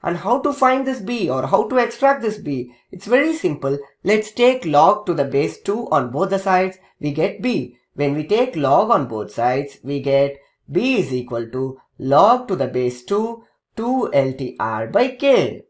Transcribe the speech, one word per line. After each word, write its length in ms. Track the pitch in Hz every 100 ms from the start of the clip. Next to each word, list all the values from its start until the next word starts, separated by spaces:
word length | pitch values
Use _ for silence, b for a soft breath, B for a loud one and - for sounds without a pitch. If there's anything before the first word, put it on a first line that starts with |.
And 140 | - 170
how 220 | 185 254
to 100 | 285
find 340 | 277 262 262 269
this 140 | 254
B 300 | 196 240 175
or 180 | 131 131
how 200 | 202 220
to 80 | 254
extract 440 | 233 - 277 277
this 160 | 220 180
B? 360 | 160 135 123 B B
It's 140 | 175 -
very 280 | 247 302
simple. 460 | 320 359 294 139 143 B B
Let's 280 | - 214 214
take 340 | - 247 254 170
log 400 | 147 165 202 -
to 80 |
the 120 | 165 131
base 360 | 131 156 -
two 280 | - 214 -
on 220 | 151 123
both 180 | 127 190
the 100 | 196
sides. 380 | 196 185 190 - b b
We 120 | 147
get 300 | 143 151 -
B. 360 | 185 214 127 b b
When 220 | - 143 147
we 120 | 151
take 280 | 208 254 175
log 360 | 135 147 220
on 160 | 214 131
both 240 | 110 101
sides, 480 | - 120 131 143 -
we 200 | 127 143
get 360 | 139 139 139 139 b b _
B 280 | 143 254 262
is 160 | 139
equal 360 | 127 123 117 113
to 280 | 127 135 131 B _
log 520 | 131 139 196 247 247
to 60 | 175
the 120 | 127
base 360 | 123 123 123
two, 420 | - 202 226 226 b b _ -
two 340 | 233 254 240
L 200 | 143 135
T 240 | 131 127 -
R 280 | 110 110 113
by 200 | 208 262 262
K. 480 | 277 247 131 - -